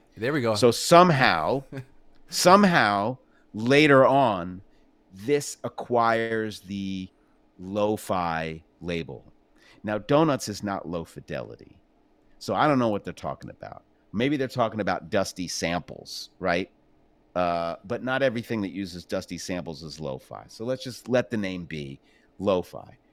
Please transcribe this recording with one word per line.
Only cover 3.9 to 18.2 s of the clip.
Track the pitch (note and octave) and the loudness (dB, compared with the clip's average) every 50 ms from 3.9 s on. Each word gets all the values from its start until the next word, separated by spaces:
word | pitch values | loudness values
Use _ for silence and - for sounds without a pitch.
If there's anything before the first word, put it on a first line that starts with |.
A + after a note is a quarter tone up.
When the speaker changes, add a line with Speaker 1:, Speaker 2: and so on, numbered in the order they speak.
| C#3+ C3 C3 | 8 8 8
Speaker 2:
on, | B2 C3+ C#3 C3+ A2+ G2 F2+ F2 F#2 F2+ F#2+ - _ _ _ _ _ _ _ _ _ | 8 6 4 4 2 2 -2 -4 -8 -10 -14 -16 _ _ _ _ _ _ _ _ _
this | F#2+ F#2+ G#2 C3 C#3+ C#3+ C#3+ - - - | -20 -10 -2 0 0 0 0 -4 -12 -10
acquires | - A#2 - - A2 - A#2+ A#2 A#2 A2+ A2+ A#2 A#2 A2+ A2+ A2 A2 G#2+ G2 - | -10 -10 -10 -8 -6 0 2 2 2 2 2 0 0 -2 -2 -4 -4 -6 -8 -12
the | F#2 F#2 G2+ G2 G2 F#2+ G2 F#2+ F#2+ - _ _ _ _ _ _ _ _ _ F#2 | -12 -10 -8 -6 -6 -6 -8 -10 -12 -16 _ _ _ _ _ _ _ _ _ -18
lo-fi | F2+ F#2+ G2+ G#2 G#2 G#2+ A2 G#2+ - - G2 F2+ F2 E2 E2 D#2+ D#2+ D#2+ D#2+ D#2+ - _ _ - | -12 -6 -2 0 0 0 0 -2 -2 -4 -2 -2 -2 -2 -2 -4 -4 -6 -8 -12 -16 _ _ -12
label. | D#2+ F2 E2+ E2+ D#2 C2 B1+ A1 - - _ _ _ _ _ _ _ _ - _ - | -8 -6 -6 -6 -6 -8 -14 -18 -18 -20 _ _ _ _ _ _ _ _ -20 _ -8
Now, | G#2 G#2+ G#2+ | -6 -6 -4
Donuts | G#2 - C#3+ D3+ E3 D#3 C3+ A2+ - A2 | 0 2 4 4 4 4 2 -2 -4 -8
is | G2 - | -10 -8
not | G2+ G2+ G2 F2 - D#2 | -6 -6 -6 -6 -6 -6
low | F2 E2+ E2 | -6 -8 -8
fidelity. | - - C#2+ - - D#2 C2 A#1 A1 A#1 - - - - _ _ _ _ _ _ _ _ _ _ _ _ - | -10 -14 -18 -12 -10 -8 -8 -8 -10 -14 -20 -20 -20 -20 _ _ _ _ _ _ _ _ _ _ _ _ -12
So | - - F#2+ | -6 -4 0
I | G2+ C#3 D3+ | 2 2 2
don't | C#3 B2+ | 4 2
know | A#2+ A2+ | 2 0
what | G#2 G2 - | 0 -2 -6
they're | F2+ | -8
talking | D#2+ - - D2 C2+ - - - | -12 -10 -8 -8 -8 -10 -12 -18
about. | - - G1+ - - - _ _ _ _ _ _ | -16 -16 -16 -16 -16 -18 _ _ _ _ _ _
Maybe | - G#2 B2 C#3+ D3+ | -4 -2 0 0 0
they're | C3 C3+ A#2+ | -2 -4 -4
talking | - B2+ A#2 A2 G#2+ A2 | -2 0 -2 0 0 -2
about | G2 F#2+ F2 - - D#2+ | -2 -2 -2 -4 -4 -2
dusty | G#2+ G2 F#2+ - - - F2 E2 | 0 0 0 -2 -4 -10 -8 -8
samples, | - - E2+ E2 E2+ F2 - - - G1+ - - - - - - _ - | -6 -4 -2 -2 -2 -2 -4 -8 -16 -18 -16 -16 -14 -14 -16 -16 _ -6
right? | F2 F2+ F2 F2+ G2 - _ _ _ _ _ _ _ _ _ _ _ _ - | -2 0 0 0 -2 -6 _ _ _ _ _ _ _ _ _ _ _ _ -4
Uh, | F2+ F2+ F2 E2+ E2+ E2+ E2+ E2 - - | -2 -2 0 0 -2 -4 -4 -6 -8 -10
but | F#2+ A#2+ G2 | -10 -8 -8
not | A#2 B2+ C3 C3+ | -6 -4 -2 0